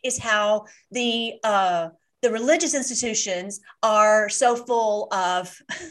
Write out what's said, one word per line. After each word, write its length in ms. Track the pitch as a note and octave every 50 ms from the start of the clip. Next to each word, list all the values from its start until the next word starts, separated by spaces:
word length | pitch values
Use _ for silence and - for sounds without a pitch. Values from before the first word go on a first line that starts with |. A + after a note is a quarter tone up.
| -
is 160 | B3+ A#3+ -
how 460 | - A#3 G#3+ G#3+ G#3 G#3 G#3+ G#3 G#3 - - _ _ _
the, 420 | G#3 B3 A#3+ A#3+ A3+ A#3 A#3 A3+ - - -
uh, 460 | A3 G#3 G3 F#3+ F#3 F3 E3+ E3 E3 - _ _ _ _ _
the 80 | - A#3+
religious 460 | A3+ A3 A3+ C4 D#4+ E4+ E4+ D4+ -
institutions 840 | C#4 C4 - B3 G#3 B3 A#3 A3 - - G#3 F#3 F3 F#3 G3+ G3 - _ - - _
are 480 | - A3+ G#3+ G#3+ G#3+ G#3+ G#3+ G#3+ G#3+ G#3
so 260 | - - C4 B3 A#3+
full 560 | A#3+ A#3+ - A#3+ A#3 A3+ G#3+ G#3 G#3 G#3+ -
of, 460 | G3+ G3 F#3 F3 F3+ F3+ F3+ F3 - - _ - - - F4+ D#4+